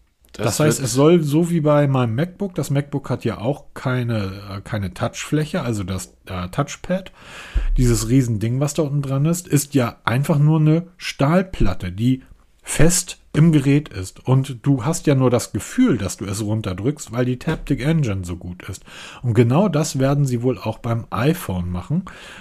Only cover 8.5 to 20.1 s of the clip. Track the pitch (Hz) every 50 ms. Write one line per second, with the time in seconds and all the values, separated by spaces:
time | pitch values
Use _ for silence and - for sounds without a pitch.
8.5 | 123 131 147 147 - - 156 135 143 143 135 131 135 139 147 165 170 175 - -
9.5 | - 143 - - - 135 120 120 - _ - - 113 131 143 - 160 143 147 156
10.5 | 156 160 151 156 156 165 175 - _ - - - - - 139 139 165 190 185 185
11.5 | - - 113 104 92 - 98 90 90 98 113 127 131 131 - - - _ _ _
12.5 | _ _ - - - - 151 175 180 - - - - _ _ _ - 147 156 170
13.5 | 156 147 127 139 139 151 151 - - 92 92 - - - - 127 131 135 131 135
14.5 | 127 113 - 139 139 127 104 151 165 - - 156 139 131 131 123 120 113 - -
15.5 | - 107 - - - - 254 233 143 101 98 87 - - - 95 101 107 110 104
16.5 | 110 110 107 101 92 92 101 120 110 - - - 110 123 127 127 127 127 - 165
17.5 | 156 - - - 139 113 123 151 165 160 143 110 98 95 90 87 90 87 - 92
18.5 | 90 - - - 95 - - - - - - - - - - 120 104 113 120 117
19.5 | 127 165 214 196 151 147 156 - - 135 131 135